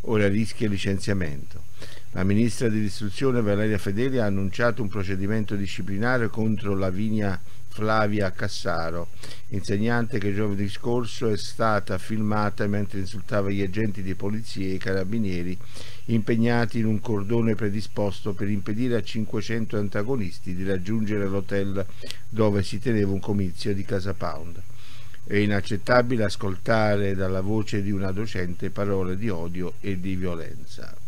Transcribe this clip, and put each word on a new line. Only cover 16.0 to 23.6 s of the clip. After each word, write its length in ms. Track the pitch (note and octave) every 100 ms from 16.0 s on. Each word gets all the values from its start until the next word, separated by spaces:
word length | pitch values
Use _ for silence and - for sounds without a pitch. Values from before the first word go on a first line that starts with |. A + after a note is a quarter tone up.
impegnati 720 | - A#2 G2+ A#2 A#2 A#2 A2+ A#2
in 60 |
un 160 | A2 G#2+
cordone 520 | A#2+ G#2+ G2 A#2 A2+
predisposto 800 | G2+ G#2 G#2 G#2 - G#2 G2 G#2+
per 140 | F2+ G2+
impedire 480 | G#2 G#2+ G#2+ B2+
a 80 | A#2
cinquecento 720 | G2 A#2 G#2 A2+ G2 A2+ A2 A2
antagonisti 800 | G2+ G#2 G#2+ C3+ F2+ - F#2
di 80 | F2+
raggiungere 640 | F#2+ F#2+ F2+ A2+ G#2 G#2 G2
l'hotel 580 | G2 F#2+ G2+ G2 G2 F#2 - - - -
dove 340 | A2 G#2+ G2+
si 160 | F#2+ G#2
teneva 320 | A#2+ A2 G2
un 80 | F#2+
comizio 540 | A2 G#2 F#2 -